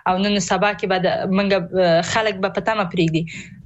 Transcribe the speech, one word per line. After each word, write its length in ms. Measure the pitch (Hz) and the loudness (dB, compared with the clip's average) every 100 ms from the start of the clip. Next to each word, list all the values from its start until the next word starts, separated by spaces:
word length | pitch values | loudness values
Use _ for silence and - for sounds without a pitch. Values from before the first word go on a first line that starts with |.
| - | -2
او 120 | 185 | 0
نن 200 | 202 202 | 0 0
سبا 340 | 180 185 208 | 0 0 0
کې 140 | 202 196 | 0 -2
به 120 | 185 | 0
د، 80 | 175 | 0
موږ، 460 | - 190 190 196 | 0 0 0 2
اه، 480 | 196 175 185 180 165 | 0 0 2 4 4
خلک 320 | 175 233 220 | 2 0 0
به 140 | 190 196 | 0 -4
په 120 | 196 | -2
تمه 300 | 220 220 180 | -2 -2 -2
پرېږدي. 340 | 180 165 160 165 - - - | 0 0 0 -4 -8 -16 -20